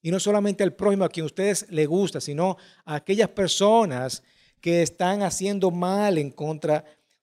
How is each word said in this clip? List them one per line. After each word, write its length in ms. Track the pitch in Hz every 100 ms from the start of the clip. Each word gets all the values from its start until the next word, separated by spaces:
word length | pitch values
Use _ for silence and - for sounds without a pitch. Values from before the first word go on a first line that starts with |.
Y 100 | 165
no 80 | 185
solamente 440 | 202 208 202 190
al 100 | 190
prójimo 320 | - 202 202 175
a 40 |
quien 140 | -
a 40 | 156
ustedes 380 | - 196 196 -
les 180 | 160 151
gusta, 320 | 180 190 151
sino 380 | 147 143 185 175 - _
a 120 | - 147
aquellas 340 | - 202 202
personas 920 | - 180 - 202 226 202 123 127 - _ _ _ _
que 220 | 170 170
están 400 | 165 - 180 202
haciendo 500 | 190 - 190 202 185
mal 460 | 175 180 196 208 165
en 120 | 143
contra 540 | - 151 156 156 151 - _ _ _